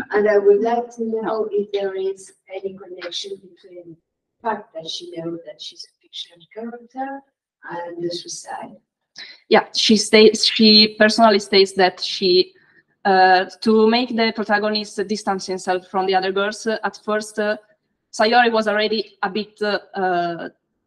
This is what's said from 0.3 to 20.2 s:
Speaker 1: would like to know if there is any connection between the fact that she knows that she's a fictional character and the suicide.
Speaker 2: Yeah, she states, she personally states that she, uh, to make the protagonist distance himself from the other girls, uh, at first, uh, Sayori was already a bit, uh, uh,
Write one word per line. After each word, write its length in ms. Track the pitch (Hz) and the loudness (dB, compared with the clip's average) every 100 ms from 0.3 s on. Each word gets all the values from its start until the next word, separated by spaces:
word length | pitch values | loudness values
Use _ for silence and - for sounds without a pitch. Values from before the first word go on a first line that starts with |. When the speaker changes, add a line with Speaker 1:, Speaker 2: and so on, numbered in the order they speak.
| 202 | 4
Speaker 1:
would 220 | 196 202 | 4 4
like 320 | 247 240 240 233 | 2 -2 -4 -8
to 80 | |
know 440 | 226 220 - 440 427 | -6 -4 -4 -4 -4
if 180 | 403 403 | -4 -4
there 220 | 403 392 | -4 -4
is 380 | 381 381 392 - _ - | -4 -6 -8 -14 _ -16
any 220 | - 381 381 | -12 -12 -12
connection 560 | 370 359 - - 403 - | -18 -16 -12 -12 -12 -14
between 600 | 370 339 381 175 170 160 | -18 _ -20 -20 -20 -20
the 520 | _ _ _ _ 233 | _ _ _ _ -6
fact 240 | 208 - | -6 -10
that 140 | 160 160 | -14 -12
she 240 | - 175 165 | -12 -12 -12
knows 240 | 165 165 151 | -10 -10 -14
that 140 | 151 | -18
she's 240 | - - | -18 -20
a 80 | - _ | -20 _
fictional 440 | _ - - 175 165 | _ -18 -18 _ _
character 680 | 208 233 240 233 254 269 277 - _ _ _ - | -14 -14 -14 -16 -10 -10 -10 -18 _ _ _ -14
and 320 | 175 175 170 | -12 -10 -8
the 80 | 175 | -8
suicide. 640 | - - - - - - - _ _ _ - - - - | -8 -12 -16 -14 -14 -14 -20 _ _ _ -20 -20 -12 0
Speaker 2:
Yeah, 180 | 214 - | 2 2
she 220 | - - 208 | -2 2 2
states, 480 | - 214 214 220 - | 4 6 6 6 0
she 500 | - 220 214 214 - | 4 6 6 4 2
personally 400 | 214 214 226 202 | 2 4 4 4
states 340 | - 196 196 | 2 2 4
that 280 | 196 185 - | 2 0 0
she, 520 | - - 190 180 180 _ _ _ _ _ | -8 -2 2 2 2 _ _ _ _ _
uh, 400 | 208 190 185 185 190 - | 0 4 6 4 2 -4
to 280 | 220 220 220 | 2 4 4
make 280 | 240 254 226 | 2 0 -2
the 160 | 226 | -2
protagonist 600 | 226 208 208 214 214 208 - 190 | -2 -2 0 0 -4 -6 -6 -4
distance 400 | 208 214 190 - | -4 -4 -4 -6
himself 420 | 185 185 185 180 | -8 -4 -4 -4
from 180 | 196 190 | -4 0
the 80 | |
other 180 | 190 190 | 0 0
girls, 340 | 190 202 214 226 | -2 -2 -4 -4
uh, 120 | 220 | -4
at 140 | 202 - | -4 -8
first, 340 | - 214 214 - | -4 -4 -4 -4
uh, 180 | 208 214 _ _ _ _ _ | -4 -4 _ _ _ _ _
Sayori 380 | - 220 240 233 | -2 2 4 4
was 160 | 220 214 | 2 0
already 520 | 208 214 220 - - | 0 0 -2 -6 -6
a 60 | 202 | -6
bit, 300 | 208 208 - | -6 -8 -6
uh, 160 | 208 196 - | -4 -4 -6
uh, 540 | 196 185 175 | -4 -2 -2